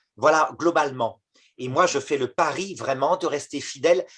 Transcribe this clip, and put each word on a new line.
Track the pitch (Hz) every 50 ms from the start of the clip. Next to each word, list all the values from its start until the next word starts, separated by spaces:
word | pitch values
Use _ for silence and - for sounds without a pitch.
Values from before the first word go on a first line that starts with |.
| _ _ _
voilà, | - 110 147 160 156 151 - 127 113
globalement. | 151 170 165 160 151 143 131 127 120 110 101 _ _ _ _ _ _ _ _ -
Et | 127 127
moi, | 127 151 180
je | 175 - 139
fais | 131 - 151 139
le | 127 120 -
pari | - 170 151 139 135 190 196 185
vraiment | 127 120 131 135 131 139 151 180
de | 175 175
rester | 156 139 147 139 - - 143
fidèle | 135 - - 135 127 160 175 170 - - -